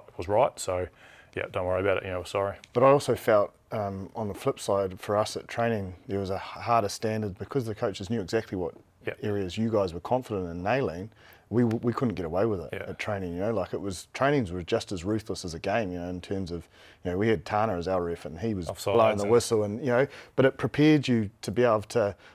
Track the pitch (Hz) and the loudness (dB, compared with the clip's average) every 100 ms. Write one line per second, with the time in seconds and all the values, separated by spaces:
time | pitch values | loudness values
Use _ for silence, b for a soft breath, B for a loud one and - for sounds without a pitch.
0 | - - 92 104 131 - - 90 92 _ | 0 -10 0 4 2 0 -4 -4 -4 _
1 | B B B - - 104 90 92 98 92 | B B B -8 -6 -4 -2 0 2 2
2 | 98 90 90 101 98 98 - 123 135 143 | 0 -6 -4 -2 -2 -4 -4 4 6 6
3 | - 117 - 107 101 _ - 113 101 98 | 4 0 4 4 4 _ -10 -6 -6 -6
4 | 95 - 107 95 139 131 - 98 98 92 | -10 -8 -8 -4 -4 -4 0 0 0 -4
5 | - 104 107 - - - 117 110 95 87 | -2 0 0 -2 -8 -2 0 0 -4 -10
6 | - 98 95 95 - - 98 117 101 - | -6 -4 -2 -4 -6 -10 2 2 2 -2
7 | 113 110 107 92 98 139 113 104 117 92 | -2 -2 -4 -6 -6 -4 -4 -4 -4 -4
8 | 98 117 85 113 - 95 85 - _ _ | -4 -4 0 -2 -2 -4 -4 -6 _ _
9 | - - 107 101 92 92 113 107 95 85 | -10 -6 -2 -2 -2 -2 0 2 0 -2
10 | - 123 127 104 87 85 92 127 120 80 | -2 -2 -2 -4 -4 -4 0 0 0 -4
11 | 98 - B B B 107 120 113 120 117 | -10 -14 B B B 2 2 2 -2 0
12 | 127 92 85 87 113 98 73 98 - 85 | -2 -2 -2 0 0 0 -4 -8 -8 -8
13 | - 101 92 87 101 110 90 92 98 90 | -6 -4 -4 -4 -2 -2 -2 -4 -6 -8
14 | - - 135 147 101 90 85 113 - 95 | -10 0 2 2 0 -4 -2 -2 -2 -6
15 | 90 107 - 92 90 80 98 107 98 87 | -2 -2 -2 -6 -6 -6 -2 -2 -2 -4
16 | 87 90 - 98 92 85 - B B B | -6 -8 -6 -6 -4 -8 -10 B B B
17 | 90 90 110 104 - 104 110 90 85 92 | -4 0 2 2 0 0 0 -2 0 0
18 | 85 85 78 80 113 101 82 95 - 107 | 0 -4 -8 -6 -4 -4 -4 -6 0 4
19 | 113 107 101 117 - 113 104 107 147 120 | 4 4 4 4 4 0 0 -2 0 2
20 | 143 B B - 135 - 127 - 151 151 | 2 B B 2 2 4 -4 4 6 6
21 | 131 120 101 - - 98 123 110 104 123 | 4 2 0 -4 -6 2 4 4 2 0
22 | 101 95 B | 0 -2 B